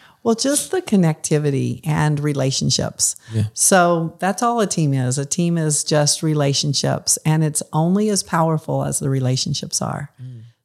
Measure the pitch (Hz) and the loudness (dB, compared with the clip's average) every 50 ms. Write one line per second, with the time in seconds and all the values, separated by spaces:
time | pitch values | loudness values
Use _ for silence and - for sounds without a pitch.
0 | - - _ _ - 233 226 226 - 269 285 285 - - - 370 359 - 226 190 | -20 -20 _ _ -2 -2 0 0 0 0 0 -2 -2 -2 -4 -4 -2 2 2 4
1 | 175 160 151 - - - 160 147 151 147 139 131 123 120 123 123 - 156 147 - | 4 2 0 -2 -2 -2 0 0 0 0 0 0 -2 -4 -6 -6 -4 -2 0 0
2 | 151 151 151 147 147 151 143 135 135 135 131 - - 143 - - - 117 - - | 2 0 0 0 -2 -2 -2 0 0 0 0 0 -2 0 0 0 -2 -2 -2 -2
3 | - - - - - - 110 110 107 107 - - - - 202 185 175 175 175 165 | -2 -2 -4 -6 -10 -4 -2 -2 -2 -2 -2 0 2 4 6 6 6 4 4 2
4 | 165 160 - - - 185 196 - 247 233 240 240 208 190 - - 160 143 139 135 | 0 -4 -4 -4 -2 -2 -2 0 0 0 0 0 0 0 0 0 0 2 2 0
5 | 127 123 127 143 139 139 - - 170 170 170 170 160 156 147 - - - 160 143 | 0 0 -2 -2 -4 -4 -2 0 0 0 2 0 0 0 0 -2 0 0 2 2
6 | 147 139 - - - 156 156 147 143 143 135 - - 147 131 - - 139 135 - | 4 2 0 0 0 0 2 2 2 2 2 0 0 -2 -2 0 0 0 -2 -2
7 | - - - - - 151 156 160 160 151 147 - - - - 156 160 175 185 202 | 0 -2 -2 0 2 2 2 2 2 0 -2 -4 -6 -4 -2 0 2 2 2 2
8 | 208 214 208 190 - - - 165 160 165 160 151 - - 139 135 139 143 - - | 2 0 0 -2 -4 -2 0 0 2 2 0 -2 -2 -2 -4 -2 -2 -2 -4 -2
9 | 151 139 135 135 131 127 127 127 - - 139 - - - - - - 117 - - | -2 0 0 0 0 0 0 0 -2 -4 -4 -6 -6 -4 -4 -4 -4 -4 -4 -6
10 | 147 - _ - 127 127 127 117 110 117 _ _ | -8 -10 _ -18 -18 -18 -16 -18 -20 -20 _ _